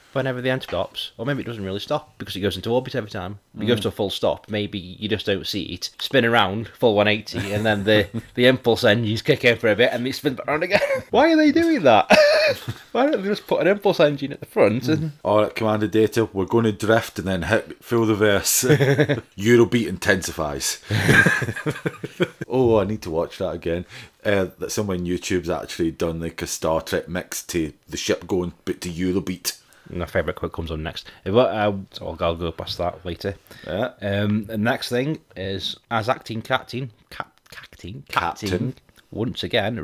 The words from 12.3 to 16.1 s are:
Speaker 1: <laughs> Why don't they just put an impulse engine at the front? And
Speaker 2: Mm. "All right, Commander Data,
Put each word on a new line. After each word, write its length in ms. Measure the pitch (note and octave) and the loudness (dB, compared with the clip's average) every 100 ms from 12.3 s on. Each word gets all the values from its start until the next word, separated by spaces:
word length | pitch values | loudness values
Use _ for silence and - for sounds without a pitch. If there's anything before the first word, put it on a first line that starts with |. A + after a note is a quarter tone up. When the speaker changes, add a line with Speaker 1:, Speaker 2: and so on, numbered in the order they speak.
| D5+ D#5 | 4 2
Speaker 1:
<laughs> 400 | - - - - | 0 -6 -12 -6
Why 140 | A3+ C#4 | 0 2
don't 160 | B3+ | 2
they 60 | G3 | -2
just 180 | G3+ - | -4 -2
put 160 | - | 0
an 40 | D#3+ | 2
impulse 340 | G3+ G3+ E3+ | 2 2 4
engine 300 | D3+ C#3+ C3+ | 4 2 -6
at 60 | C#3 | -10
the 60 | - | -6
front? 420 | A3 G#2+ A2+ B2+ | 4 4 4 0
And 100 | D#3 | 0
Speaker 2:
Mm. 60 | D#3 - | -2 -6
"All 160 | - G#2+ | 2 2
right, 120 | G#2 - | 2 0
Commander 300 | A2 G#2+ G#2 | 0 0 2
Data, 400 | A2 G#2+ | 4 4